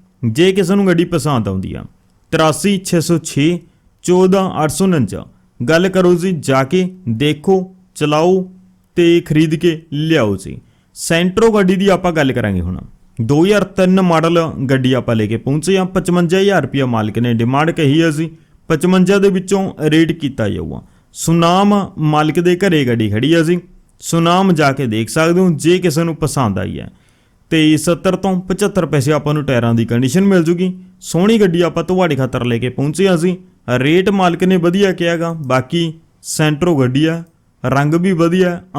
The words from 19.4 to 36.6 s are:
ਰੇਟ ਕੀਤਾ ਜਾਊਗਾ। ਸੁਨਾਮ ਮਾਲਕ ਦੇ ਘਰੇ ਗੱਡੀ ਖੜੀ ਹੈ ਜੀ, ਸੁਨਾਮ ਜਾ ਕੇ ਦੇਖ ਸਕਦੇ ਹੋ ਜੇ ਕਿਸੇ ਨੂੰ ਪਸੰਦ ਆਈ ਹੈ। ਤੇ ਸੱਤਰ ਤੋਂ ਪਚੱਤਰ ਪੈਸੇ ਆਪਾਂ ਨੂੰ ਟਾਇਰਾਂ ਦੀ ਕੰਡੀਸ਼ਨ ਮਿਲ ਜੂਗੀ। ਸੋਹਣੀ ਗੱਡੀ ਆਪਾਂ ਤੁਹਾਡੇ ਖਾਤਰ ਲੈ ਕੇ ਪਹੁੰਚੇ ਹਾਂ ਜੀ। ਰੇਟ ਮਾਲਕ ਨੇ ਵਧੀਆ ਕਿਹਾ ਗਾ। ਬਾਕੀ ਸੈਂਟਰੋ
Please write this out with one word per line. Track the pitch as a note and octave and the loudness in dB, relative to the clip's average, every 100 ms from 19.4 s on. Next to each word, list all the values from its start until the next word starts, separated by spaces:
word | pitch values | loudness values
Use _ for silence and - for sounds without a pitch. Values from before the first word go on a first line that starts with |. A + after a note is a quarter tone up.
| F#3 G3 F#3+ - | -2 -4 -4 -4
ਰੇਟ | D3+ D#3 E3 | 0 2 2
ਕੀਤਾ | E3 C#3 - G#2 | -2 -6 -4 -4
ਜਾਊਗਾ। | F2+ E2 B1+ - _ _ | -4 -8 -12 -16 _ _
ਸੁਨਾਮ | - - E3+ E3 F#3 G3+ G3+ F#3 - | -10 -2 2 4 4 2 2 -2 -4
ਮਾਲਕ | D3+ D3+ D#3 E3 | 0 0 0 0
ਦੇ | F3 F3+ | 0 2
ਘਰੇ | G3 D#3 B2 | 2 2 0
ਗੱਡੀ | A#2 A2 | 0 0
ਖੜੀ | G#2 C#3 | 0 2
ਹੈ | E3+ | 2
ਜੀ, | D#3+ F3 - - _ _ | 2 -2 -4 -20 _ _
ਸੁਨਾਮ | - E3+ E3 F3+ F#3+ | -4 0 2 2 2
ਜਾ | D#3 C#3+ | 2 2
ਕੇ | C3 C3 | 0 -4
ਦੇਖ | G#2+ A2 | -4 -4
ਸਕਦੇ | D#3+ E3 F3 | 0 0 2
ਹੋ | F#3 | 2
ਜੇ | C#3+ D#3 F3+ | 2 0 2
ਕਿਸੇ | F3 D3 | 0 0
ਨੂੰ | E3+ D#3 | -2 -2
ਪਸੰਦ | D3+ D3 A#2 F#2 | -4 -2 -2 -2
ਆਈ | F#2+ D2+ | -6 -8
ਹੈ। | - _ _ _ _ _ - | -12 _ _ _ _ _ -2
ਤੇ | D#3+ D#3 D3+ | 2 2 2
ਸੱਤਰ | E3 E3 F#3+ F3+ | 0 -2 -2 -2
ਤੋਂ | G3 F#3 | -2 -4
ਪਚੱਤਰ | F#3 F#3+ G3+ G3 D#3+ | -4 -4 -2 -2 -2
ਪੈਸੇ | D3 C3 | 0 0
ਆਪਾਂ | D3+ D3+ | 0 -2
ਨੂੰ | D3+ | -4
ਟਾਇਰਾਂ | C#3 B2 A#2+ | -2 0 0
ਦੀ | A#2 | 0
ਕੰਡੀਸ਼ਨ | A2+ A#2 C3 F3 | 0 0 0 2
ਮਿਲ | G3 F#3 | 2 2
ਜੂਗੀ। | D#3+ F3 F#3 F#3 - _ | 2 0 -2 -6 -16 _
ਸੋਹਣੀ | - E3 G3+ A3+ | -6 0 2 4
ਗੱਡੀ | G3+ E3+ | 2 2
ਆਪਾਂ | E3+ E3 | 0 -2
ਤੁਹਾਡੇ | D#3+ F#3 F3 - | -4 0 0 0
ਖਾਤਰ | B2+ B2+ | -2 -2
ਲੈ | A#2+ A#2 | -2 -2
ਕੇ | B2 | -4
ਪਹੁੰਚੇ | - C#3+ D3+ G3 | -4 -4 0 0
ਹਾਂ | F3 | 2
ਜੀ। | F3+ F3+ - _ - | 0 -4 -12 _ -4
ਰੇਟ | B2 C#3 F3 F#3 | -2 2 2 2
ਮਾਲਕ | G3 F3+ E3+ | 0 0 0
ਨੇ | F#3 F#3 | 0 2
ਵਧੀਆ | F3 F#3+ G3 | 0 0 0
ਕਿਹਾ | E3+ E3+ E3+ | 0 -2 -2
ਗਾ। | E3+ E3 C3 | -4 -6 -2
ਬਾਕੀ | B2+ B2+ E3+ E3 D#3+ _ _ | -2 0 -4 -4 -6 _ _
ਸੈਂਟਰੋ | - - D#3 D3 | -12 -2 0 0